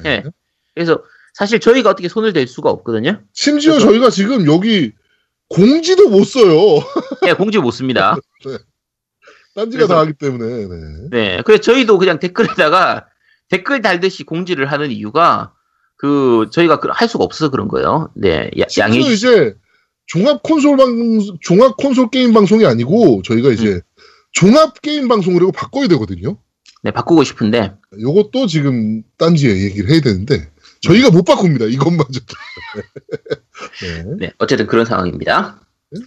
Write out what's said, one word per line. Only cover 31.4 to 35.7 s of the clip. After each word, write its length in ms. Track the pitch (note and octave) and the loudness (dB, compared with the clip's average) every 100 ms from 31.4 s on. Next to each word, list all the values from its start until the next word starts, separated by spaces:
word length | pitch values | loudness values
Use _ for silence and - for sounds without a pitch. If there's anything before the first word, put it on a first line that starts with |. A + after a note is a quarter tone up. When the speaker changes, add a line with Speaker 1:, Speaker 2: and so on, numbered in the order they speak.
| F#3 C3+ A2 | 2 0 -2
Speaker 1:
이것마저도. 680 | C3 D#3+ E3+ B2+ B2 - - - C6 A#5+ | -2 0 -2 -4 -8 -14 -20 -20 -20 -16
<laughs> 340 | - - - - - - - _ - - - | -16 -16 -20 -14 -14 -10 -12 _ -20 -20 -14
네. 220 | F#2 E2 F2 F#3 | -12 -12 -12 -10
Speaker 2:
네, 140 | F2 - | -10 -6
어쨌든 280 | - - - | -2 -2 0
그런 180 | A2+ | -2
상황입니다. 760 | A#2 F#2+ F2+ - - C3 D4+ - _ | 0 -2 -4 -6 -2 -2 -4 -12 _